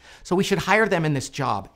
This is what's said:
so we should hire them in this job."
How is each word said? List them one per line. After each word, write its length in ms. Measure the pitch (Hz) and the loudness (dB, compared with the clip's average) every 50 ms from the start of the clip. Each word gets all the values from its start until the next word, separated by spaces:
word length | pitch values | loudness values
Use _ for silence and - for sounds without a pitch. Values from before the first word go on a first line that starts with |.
| - - - - - | -20 -20 -20 -20 -6
so 120 | - 185 | -2 0
we 80 | 190 190 | 0 2
should 160 | - 196 - | 0 0 -2
hire 260 | - 190 202 214 220 196 | 2 2 2 4 4 2
them 160 | 190 165 160 | 2 0 0
in 80 | 156 147 | 0 0
this 160 | 131 - - | -2 -4 -6
job." 400 | - - 131 120 110 98 92 - - | -6 -4 -4 -2 -2 -4 -6 -8 -6